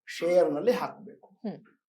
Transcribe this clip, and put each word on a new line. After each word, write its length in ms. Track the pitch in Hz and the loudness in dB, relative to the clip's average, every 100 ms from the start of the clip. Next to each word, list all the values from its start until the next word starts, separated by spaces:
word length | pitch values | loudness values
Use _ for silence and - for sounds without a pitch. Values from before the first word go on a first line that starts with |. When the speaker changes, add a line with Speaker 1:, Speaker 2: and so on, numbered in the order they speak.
| - | -18
Speaker 1:
ಶೇರ್‌ನಲ್ಲಿ 640 | - 170 180 156 147 208 | -6 2 4 4 2 0
ಹಾಕ್ಬೇಕು. 560 | 196 143 - - - - | 0 -4 -10 -18 -20 -20
Speaker 2:
ಹ್ಮ್. 340 | _ 214 151 - _ | _ -12 -12 -16 _